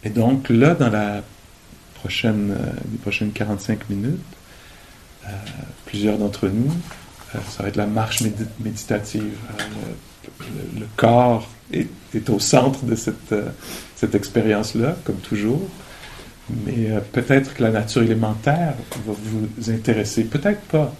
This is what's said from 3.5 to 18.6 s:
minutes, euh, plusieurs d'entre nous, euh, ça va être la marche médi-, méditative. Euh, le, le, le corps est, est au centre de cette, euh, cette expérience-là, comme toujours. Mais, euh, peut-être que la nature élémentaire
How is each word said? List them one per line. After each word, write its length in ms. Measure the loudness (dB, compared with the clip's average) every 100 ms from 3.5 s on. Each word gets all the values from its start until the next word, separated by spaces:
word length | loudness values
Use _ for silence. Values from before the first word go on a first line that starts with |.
| -4 -2 -4 -2
minutes, 320 | -4 -2 -4 -6 -18 -20 -20 -20 -20 -20 -20 -20 -18 -12
euh, 40 | -12 -12 -12 -14 -14 -8
plusieurs 320 | 0 0 2
d'entre 300 | 0 0 0
nous, 240 | 2 0 0 -6 -14 -18 -20 -12
euh, 40 | -10 -10
ça 120 | -6
va 60 | -4
être 80 | -2
la 100 | 0
marche 360 | 0 0 0
médi-, 240 | 0 -2 -6 -6
méditative. 600 | -6 -6 -2 -2 -2 -4 -6 -8 -12 -10
Euh, 40 | -10 -8 -10 -12 -16 -20
le, 200 | -20 -16
le, 360 | -12 -10 -8 -8
le 60 | -8 2
corps 520 | 6 8 6 4 0 -16 -6
est, 160 | -4 -4 -6 -6
est 160 | -4 0
au 80 | 0
centre 460 | 6 6 6 2
de 100 | -2
cette, 380 | 0 -2 -6 -2
euh, 160 | -2 -2 -8 -12 -14 -14 -2
cette 180 | 2
expérience-là, 840 | 2 2 2 4 4 2 0 0 0
comme 120 | -4 -6
toujours. 520 | -4 -2 0 0 -2 -10 -18 -18 -18 -16 -18 -20 -8 -6
Mais, 260 | -4 -2 0
euh, 100 | 0
peut-être 540 | -2 -4 4 4 4
que 80 | 2
la 60 | 2
nature 320 | 2 2 4
élémentaire 720 | 4 4 2 0 2 2